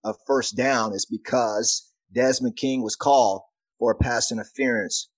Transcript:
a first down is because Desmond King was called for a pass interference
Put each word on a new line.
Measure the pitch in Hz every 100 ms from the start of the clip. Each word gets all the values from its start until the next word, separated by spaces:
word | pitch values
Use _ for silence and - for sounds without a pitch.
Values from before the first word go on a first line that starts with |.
a | 107 107 -
first | 135 - 104
down | 131 127 110
is | 95 -
because | 110 - 127 113 107 110 - - _ _
Desmond | 117 131 131 127 110
King | 135 131
was | 107
called | - 143 139 110 98 - _ _ _
for | 117
a | 110
pass | 127 117 -
interference | 113 104 - 131 113 90 - -